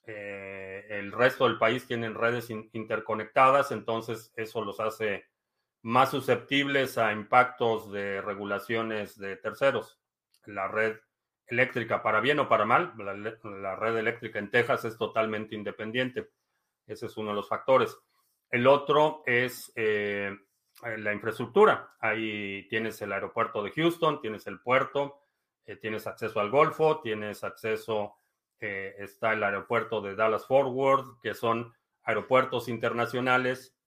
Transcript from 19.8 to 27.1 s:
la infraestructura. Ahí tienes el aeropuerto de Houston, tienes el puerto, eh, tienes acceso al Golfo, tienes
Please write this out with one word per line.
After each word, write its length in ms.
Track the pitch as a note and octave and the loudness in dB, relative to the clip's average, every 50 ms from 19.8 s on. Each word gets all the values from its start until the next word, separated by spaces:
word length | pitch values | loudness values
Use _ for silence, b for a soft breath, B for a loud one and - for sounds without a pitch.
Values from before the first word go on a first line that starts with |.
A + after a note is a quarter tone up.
| A2 G#2+ G#2+ G#2 G#2 G#2 G2+ G2+ G2+ G2 G2+ G2 _ _ _ _ _ _ _ - - A#2+ A2 | 0 0 2 0 0 -2 -2 -2 -4 -6 -6 -10 _ _ _ _ _ _ _ -12 -10 -10 -8
la 160 | A2 G#2+ G#2 | -4 -4 -4
infraestructura. 840 | G#2 G2+ - A2+ G#2+ - B2 A2 - G3 G#3+ G3 B2+ - - - _ _ | -4 -2 -4 -6 -4 -4 -8 0 6 8 8 8 6 2 -4 -16 _ _
Ahí 680 | - A2 G#2+ A2 A2 A2 G#2 G#2 G2+ G2 G2 G2 F#2+ _ | -2 -2 -2 -2 -4 -4 -4 -6 -6 -6 -8 -10 -8 _
tienes 320 | A2+ A2 A2+ A2 G#2+ - | -4 -2 -2 -2 -6 -8
el 100 | G#2+ G2+ | -6 -4
aeropuerto 500 | G2 G2 G2 F#2 - A#2 A2 - - A2 | -4 -4 -6 -6 -2 -2 -2 -2 -2 -4
de 100 | G#2 G2 | -4 -4
Houston, 500 | - D3+ D#3+ E3+ E3+ - E3+ D#3 D3 C#3+ | -2 0 0 0 0 2 0 0 0 0
tienes 240 | - A2 G#2+ F#2+ - | -6 -8 -8 -8 -10
el 140 | G#2 G2 - | -14 -14 -10
puerto, 580 | _ A#2+ B2+ C3+ C3+ - - C#3+ C#3+ C#3 - _ _ _ _ _ _ _ _ _ _ | _ 2 2 2 2 2 -2 -2 -2 -2 -6 _ _ _ _ _ _ _ _ _ _
eh, 100 | - G2+ | -18 -16
tienes 300 | - - G#2+ A2 G#2 - | -8 -6 -6 -6 -4 -6
acceso 340 | G#2 - - A#2 G#2 - A2 | -8 -8 -6 -8 -4 -2 -2
al 80 | G#2 G#2 | -2 2
Golfo, 520 | A#2+ C#3+ D#3 D#3 D3+ - D#3+ D#3 D#3 D#3+ | 4 4 4 4 2 2 2 2 2 0
tienes 440 | - A#2 | -2 -6